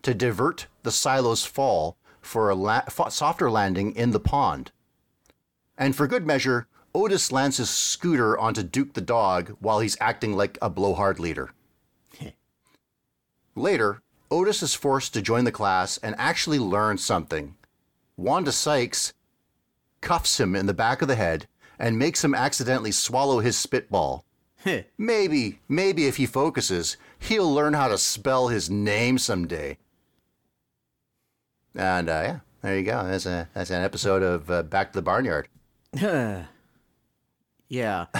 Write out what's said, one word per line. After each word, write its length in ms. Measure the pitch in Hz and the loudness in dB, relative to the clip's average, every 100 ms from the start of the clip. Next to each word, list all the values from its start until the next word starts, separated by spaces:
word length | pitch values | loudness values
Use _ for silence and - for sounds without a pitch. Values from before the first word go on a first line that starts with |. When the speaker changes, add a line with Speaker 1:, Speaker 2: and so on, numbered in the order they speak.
Speaker 1:
to 120 | - | -2
divert 540 | 117 123 98 143 170 - _ | 0 0 2 0 -2 -12 _
the 80 | 117 | -4
silo's 520 | - 139 135 123 113 | 0 2 2 2 0
fall 520 | - - 135 90 78 - _ _ | -2 -2 2 2 0 -6 _ _
for 280 | - 113 107 | -6 0 2
a 60 | |
la-, 280 | 95 101 117 | 2 2 0
fo-, 260 | - - - | 0 -2 -2
softer 420 | - 151 - 143 | 0 -2 0 2
landing 460 | 110 98 92 101 113 | 2 2 0 -2 0
in 160 | 120 | 0
the 80 | 107 | 2
pond. 500 | - 143 117 71 - _ _ _ _ _ _ _ _ _ _ - | 2 2 0 -2 -10 _ _ _ _ _ _ _ _ _ _ -4
And 200 | 135 135 | 0 2
for 100 | 139 | 2
good 180 | 247 | 0
measure, 440 | 160 139 131 123 - _ _ | 0 0 2 0 -2 _ _
Otis 380 | 165 208 190 - | 0 2 2 0
lands 240 | 131 139 131 | 2 2 0
his 120 | 113 | -2
scooter 680 | - - - 175 147 110 - | -2 -2 -2 0 2 2 2
onto 240 | 113 110 | 0 -2
Duke 300 | 87 131 139 | -2 -2 -2
the 80 | - | -2
dog 560 | 90 117 98 90 85 101 | 0 2 4 2 -2 -4
while 220 | 104 107 | 0 2
he's 160 | 110 - | 0 0
acting 360 | 110 113 110 98 | -2 -2 -2 0
like 200 | 101 - | -2 -2
a 80 | 104 | -4
blowhard 480 | 90 98 92 98 80 | 0 0 2 0 0
leader. 320 | 82 69 65 - _ _ _ _ _ - | -4 -4 -8 -14 _ _ _ _ _ -18
Speaker 2:
<laughs> 40 | - - _ _ _ _ _ _ _ _ _ _ _ - | -18 -18 _ _ _ _ _ _ _ _ _ _ _ -4
Speaker 1:
Later, 440 | 160 165 104 101 _ _ - | 0 2 2 -2 _ _ -4
Otis 320 | 160 190 208 | 0 2 0
is 120 | 147 | -2
forced 380 | - 143 135 - | -2 0 0 0
to 80 | 117 | -4
join 220 | 101 117 | 0 2
the 80 | 123 | 2
class 460 | 110 101 92 95 - | 0 0 2 0 -4
and 160 | 107 - | -6 -4
actually 400 | 135 - - 147 | -2 -2 0 0
learn 400 | 104 101 107 98 | 0 2 2 0
something. 560 | - 95 78 78 73 - _ _ _ _ _ - | 0 -2 -2 -6 -8 -16 _ _ _ _ _ -6
Wanda 360 | 92 170 151 | -2 0 0
Sykes 600 | - 156 143 120 - - - _ _ _ _ _ _ _ - | -2 0 0 0 -2 -6 -8 _ _ _ _ _ _ _ -10
cuffs 380 | - 170 - - | -2 -2 0 0
him 140 | 101 | 0
in 120 | 98 98 | 0 0
the 80 | |
back 280 | 85 113 131 | 0 0 0
of 60 | 143 | 0
the 60 | 117 | 2
head 300 | 87 82 - _ - - | 2 0 -6 _ -20 -4
and 200 | 120 110 | -2 2
makes 240 | 151 - | 0 2
him 100 | 151 | 0
accidentally 580 | 127 135 - 123 127 110 | 2 0 -2 0 0 0
swallow 480 | 98 - 127 139 123 | -2 -2 0 2 2
his 160 | 117 107 | 2 0
spitball. 680 | - 123 - 98 71 65 - _ _ _ | 0 -2 0 0 0 -4 -12 _ _ _
Speaker 2:
Heh. 180 | 196 135 - - | -4 -4 -6 -6
Speaker 1:
Maybe, 600 | 220 220 190 151 110 - - | 0 2 2 2 0 -4 -4
maybe 380 | 156 190 170 139 | 0 2 2 2
if 100 | 123 | 2
he 100 | 123 | 0
focuses, 720 | 131 156 127 - 90 - - - - | 2 0 0 0 0 -2 -6 -14 -10
he'll 340 | - 220 175 | -2 2 4
learn 220 | 143 151 | 4 2
how 140 | 151 127 | 2 2
to 100 | 101 | 2
spell 500 | - - 135 131 123 | 0 -2 0 2 2
his 200 | 110 80 | 0 -2
name 480 | 101 104 104 120 127 | -2 0 2 2 2
someday. 600 | 120 95 85 82 71 71 _ _ _ _ _ _ _ _ _ _ _ _ _ _ _ _ _ _ _ | 0 -2 -2 -4 -8 -10 _ _ _ _ _ _ _ _ _ _ _ _ _ _ _ _ _ _ _
And, 340 | - 95 92 82 | -4 0 0 0
uh, 140 | 80 | -2
yeah, 140 | 98 160 - _ | -2 -6 -14 _
there 140 | 98 98 | -4 -2
you 60 | |
go. 200 | 95 120 | -2 -2
That's 220 | 92 95 92 | -2 -4 -2
a, 220 | 87 82 | -4 -6
that's 160 | 95 90 | -8 -4
an 120 | 90 | -2
episode 400 | 95 90 101 95 | -2 -2 0 2
of, 280 | 92 87 76 | 2 0 0
uh, 120 | 87 | -2
Back 300 | 80 95 85 | 0 -2 -2
to 60 | 98 | -2
the 40 | |
Barnyard. 460 | 87 101 127 76 - _ _ _ _ | 0 0 0 -2 -6 _ _ _ _
Speaker 2:
<laughs> 520 | 139 202 156 113 95 80 _ _ _ _ _ _ _ _ _ _ _ - | -4 -2 0 -2 -6 -12 _ _ _ _ _ _ _ _ _ _ _ -10
Yeah. 380 | 127 110 95 85 - | -4 -2 -2 -4 -6